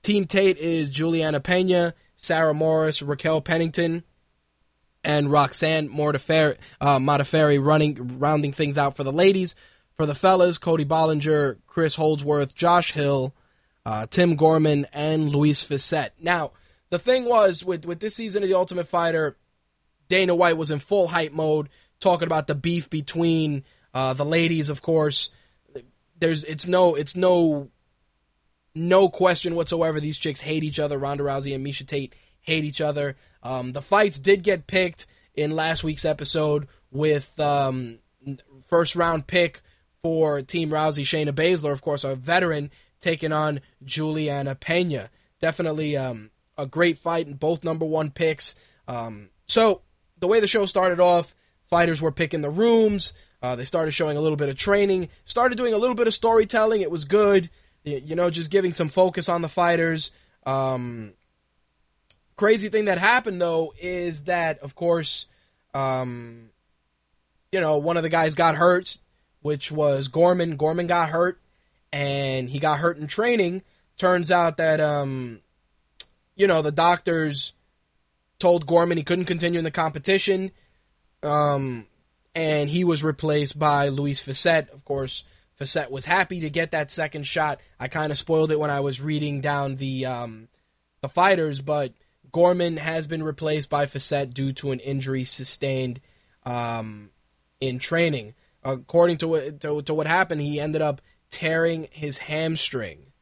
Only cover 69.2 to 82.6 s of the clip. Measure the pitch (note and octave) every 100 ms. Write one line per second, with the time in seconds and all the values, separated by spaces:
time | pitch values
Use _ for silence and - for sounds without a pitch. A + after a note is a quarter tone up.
69.2 | _ _ D3 D3 - D3+ D3 C#3 C3+ D#3
70.2 | F3 F3+ E3+ C#3+ D#3 E3+ F3 F3 D#3+ E3
71.2 | F3+ F3+ _ _ _ _ _ C#3+ C#3+ C#3
72.2 | C#3 C3 B2+ C#3 D#3 D3 E3+ D3+ D3 -
73.2 | A#3 A#3+ F3+ F#3 _ _ _ - F#3 F3+
74.2 | E3 F3+ E3+ D#3+ D#3+ D#3 D3+ D3 C#3 C3
75.2 | B2 A2+ _ _ _ _ _ _ - _
76.2 | _ - G3 D#3+ D3+ D3 E3+ F3 - E3
77.2 | D#3 C#3 - _ _ _ _ _ _ _
78.2 | _ _ F3+ F3 C#3+ E3+ F3 E3 D3 F3
79.2 | F3+ E3+ E3+ E3+ E3 D#3+ D#3+ D3 E3 F#3+
80.2 | G3+ F#3+ F#3+ _ _ _ _ _ _ _
81.2 | D3 D3 D3 C#3 C3+ A#2+ G#2 _ _ _
82.2 | _ E3 D#3+ D3+